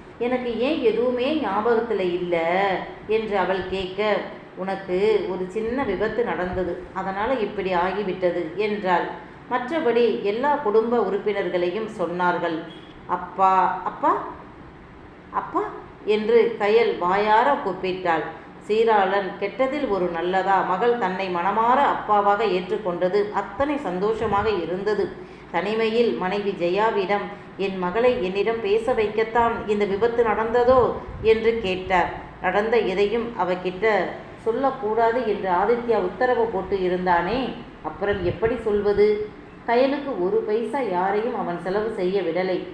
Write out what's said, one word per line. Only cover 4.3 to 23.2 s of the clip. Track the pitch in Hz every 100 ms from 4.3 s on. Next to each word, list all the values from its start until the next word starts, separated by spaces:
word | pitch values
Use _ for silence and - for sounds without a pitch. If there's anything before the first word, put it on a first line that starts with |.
| - - -
"உனக்கு | 185 185 - 180 214 208 170
ஒரு | 185 185
சின்ன | 220 220 262
விபத்து | 233 180 214 233
நடந்தது, | 208 165 185 185 175 - -
அதனால | 185 190 196 240
இப்படி | 254 196 - 185
ஆகிவிட்டது" | 175 185 196 185 - 180 170 156 180
என்றாள். | 214 202 185 170 160 - - - -
மற்றபடி | 254 247 320 240 233 226 180
எல்லா | 202 220 294 277
குடும்ப | 208 220 233 240
உறுப்பினர்களையும் | 190 196 214 196 180 175 180 202 214 196
சொன்னார்கள். | 170 180 175 170 170 160 - - - - -
"அப்பா, | 180 - - 190 185 185 -
அப்பா, | - - 302 403 - - - - - - - - - - -
அப்பா" | 196 - 330 415 - - - 196
என்று | 214 214 233 233 -
கயல் | 202 226 214 165
வாயார | 175 196 214 220 277 277 196
கூப்பிட்டாள். | 180 185 185 175 160 139 - - - -
சீராளன் | 214 226 208 190 202 190 -
கெட்டதில் | 196 233 262 302 254
ஒரு | 185 175
நல்லதா | 165 180 190 185 190
மகள் | 175 185 240 233
தன்னை | 185 190 190 175
மனமார | 190 214 233 269
அப்பாவாக | 262 175 - 208 202 208 214
ஏற்றுக்கொண்டது | 185 185 214 185 170 180 208